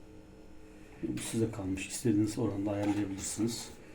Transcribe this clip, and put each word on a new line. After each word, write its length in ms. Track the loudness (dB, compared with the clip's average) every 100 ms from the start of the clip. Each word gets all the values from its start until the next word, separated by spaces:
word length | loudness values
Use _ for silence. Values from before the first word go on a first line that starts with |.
| -18 -18 -18 -18 -16 -16 -16 -18 -16 -6 -4 -2 0
Size 200 | 2 2
kalmış. 380 | 2 -2 -2 -4
İstediğiniz 500 | 0 4 6 6 4
oranda 320 | 0 2 2
ayarlayabilirsiniz. 1000 | 2 2 4 2 0 -2 2 2 0 -6 -12 -16